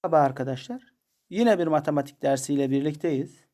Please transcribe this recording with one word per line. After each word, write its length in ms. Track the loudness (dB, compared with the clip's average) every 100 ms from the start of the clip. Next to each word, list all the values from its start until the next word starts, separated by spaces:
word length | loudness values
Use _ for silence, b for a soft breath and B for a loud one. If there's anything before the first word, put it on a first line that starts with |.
| 2
Merhaba 180 | 4 4
arkadaşlar. 680 | 0 -6 -6 -8 -14 _ _ _ _ _
Yine 300 | 0 2 4
bir 80 | 2
matematik 540 | 0 0 -2 -4 -4
dersiyle 480 | -2 0 0 -2 0
birlikteyiz. 640 | 0 -2 -4 -4 -2 -4 -12 _